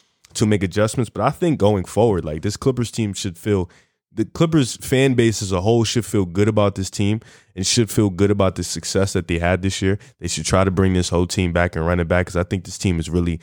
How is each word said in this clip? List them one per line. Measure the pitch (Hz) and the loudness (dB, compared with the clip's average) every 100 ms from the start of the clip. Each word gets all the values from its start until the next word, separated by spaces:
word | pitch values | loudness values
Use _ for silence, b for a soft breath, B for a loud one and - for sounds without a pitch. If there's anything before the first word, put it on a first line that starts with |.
| b b b | b b b
to | - 107 | -2 2
make | 104 | 2
adjustments. | 92 104 110 - 117 | 0 0 0 0 -4
But | - | -2
I | 120 | -2
think | - 175 139 | 0 0 2
going | 104 101 87 | 2 2 0
forward, | - 117 92 80 | 2 2 2 -2
like, | 78 | -6
this | 104 - | -6 -4
Clippers | 135 127 117 | -2 -2 -2
team | - 107 | -4 -4
should | 95 101 82 | -4 -8 -6
feel, | 110 101 87 b b b _ | -2 -2 -2 b b b _
the | 101 107 | -6 -4
Clippers | - 165 160 120 - | 0 2 2 0 -4
fan | - 131 135 | -2 2 4
base | 123 117 107 | 4 2 2
as | 98 | -2
a | 95 | 0
whole | 98 117 113 | 2 2 2
should | 120 - | -2 -2
feel | 107 92 | 0 0
good | 87 107 | 0 2
about | 107 101 95 | 2 0 0
this | 95 | -6
team | - 101 110 B B B 90 | -2 0 -2 B B B -6
and | 95 | -2
should | - 110 | 0 2
feel | - 104 | 2 2
good | 87 101 | 2 2
about | 101 95 87 | 2 0 -2
the | |
success | 85 - - 98 98 | -6 -8 -4 0 0
that | 95 85 | -2 -2
they | 85 | -2
had | 85 92 | 0 0
this | 95 - | -2 -2
year. | 95 98 B - | -2 -2 B -12
They | 85 | -8
should | - 80 | -6 0
try | 92 95 | 2 2
to | |
bring | 90 95 | 2 2
this | 90 87 | 2 0
whole | 87 90 | 0 0
team | - 90 | 0 0
back | 85 90 80 | 0 0 -2
and | 82 | 0
run | 87 | 0
it | 85 | 0
back, | 90 90 | 0 0
'cause | 87 | -4
I | |
think | 87 98 - | -4 -6 -8
this | - | -4
team | 104 82 | -2 -2
is | 78 | -2
really, | 87 87 80 | -2 -2 -4